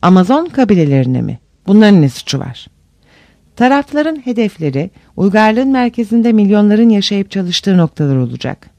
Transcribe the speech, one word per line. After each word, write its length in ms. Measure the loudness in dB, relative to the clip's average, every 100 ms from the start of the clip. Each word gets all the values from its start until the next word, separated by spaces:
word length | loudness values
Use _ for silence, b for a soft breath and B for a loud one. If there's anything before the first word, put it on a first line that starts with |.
Amazon 440 | 2 2 2 0 -2
kabilelerine 760 | -4 0 2 2 0 0 -4
mi? 160 | -6 -10 _ _ 0
Bunların 360 | 4 6 4
ne 60 | 2
suçu 300 | -2 -10 -8
var? 280 | -8 -16 -20 _ _ _ b b b b b -2
Tarafların 600 | 0 0 -2 -4 -4 -4 -6
hedefleri 640 | -4 -4 -4 -6 -4 -8 b b -4
uygarlığın 520 | 0 2 2 0 0
merkezinde 640 | 0 -2 -4 -2 0 2
milyonların 560 | 2 2 2 2 4 4
yaşayıp 420 | 2 0 -4 -4
çalıştığı 480 | -6 -6 -6 0 0
noktalar 380 | 0 -2 -2 -2
olacak. 540 | -4 -6 -10 -12 _